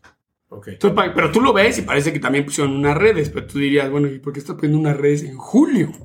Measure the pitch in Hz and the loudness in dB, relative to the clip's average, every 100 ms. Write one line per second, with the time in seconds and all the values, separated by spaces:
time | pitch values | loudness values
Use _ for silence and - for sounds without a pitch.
0 | _ _ _ _ _ - - - 202 208 | _ _ _ _ _ -20 -18 -2 0 0
1 | 185 180 160 214 269 196 220 240 - 139 | -2 0 0 2 4 4 2 0 -2 0
2 | 151 147 131 139 143 147 143 139 143 156 | 0 -2 0 0 -2 -2 -2 0 0 4
3 | 214 185 147 - 110 143 139 143 135 143 | 2 2 -2 -6 -6 -2 2 2 0 0
4 | 143 135 147 143 143 - 151 151 151 139 | -2 -4 -10 -10 -10 -4 0 0 0 0
5 | 143 147 147 131 - 226 330 240 151 - | 0 0 -4 -12 0 2 4 2 -2 -6